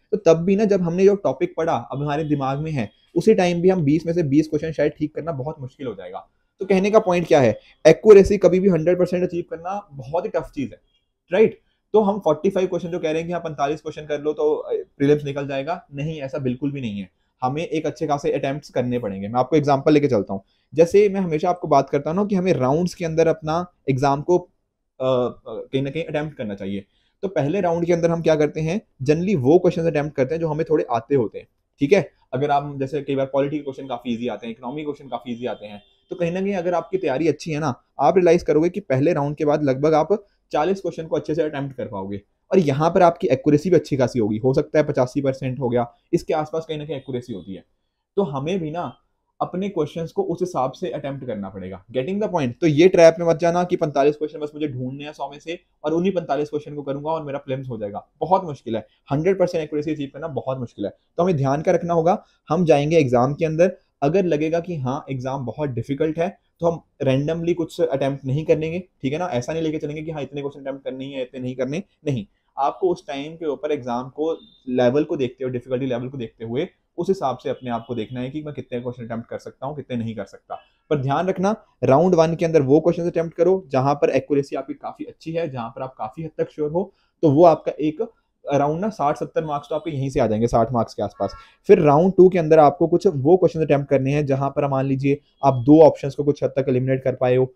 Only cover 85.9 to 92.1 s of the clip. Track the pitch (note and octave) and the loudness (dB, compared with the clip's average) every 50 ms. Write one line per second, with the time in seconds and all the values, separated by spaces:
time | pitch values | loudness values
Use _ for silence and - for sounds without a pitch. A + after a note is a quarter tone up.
85.9 | - - A2+ A2 - - D#3+ D#3 - - - - - - D3+ D3+ D3+ F3 G#3 G3 | -10 -10 -12 -12 -10 -10 -12 -10 -6 -6 -6 -6 -4 -4 -4 -2 -2 -2 -4 -4
86.9 | _ _ _ _ _ - - D#3+ C3+ D3 F3+ E3+ D#3 - - - - - D3 D#3 | _ _ _ _ _ 0 2 4 6 8 8 8 6 6 0 -6 -6 -4 -4 -4
87.9 | D3+ - A3+ A#3+ _ _ _ _ _ _ - C3 C#3+ C#3+ C#3+ D3 D#3 E3 G3 A3 | -2 -4 -6 -8 _ _ _ _ _ _ -8 -2 0 0 0 0 -2 -2 -4 -6
88.9 | G#3+ - C#3+ C#3+ D3+ D3+ E3 D3 - E3+ D#3+ D#3 D3 C#3+ - - D#3+ D3+ - E3+ | -4 -2 -2 -2 -2 -4 -6 -6 -6 -6 -4 -4 -6 -8 -6 -6 -6 -6 -6 -6
89.9 | D3+ C3+ C3 C#3 C3 D3 B2 A2 G#2+ G#2+ A#2 A#2+ - A#2 G2 - B2+ A#2 A2 - | -6 -4 -4 -4 0 0 0 0 0 0 0 0 2 2 0 0 0 -2 -2 -4
90.9 | - - G#2+ G2+ - - G2+ G2 - - - - _ _ _ - G3+ F#3+ E3 D3 | -4 -8 -8 -8 -6 -6 -6 -6 -6 -10 -20 -20 _ _ _ 4 6 6 6 6
91.9 | C#3+ D3+ F3 F#3+ | 4 6 4 4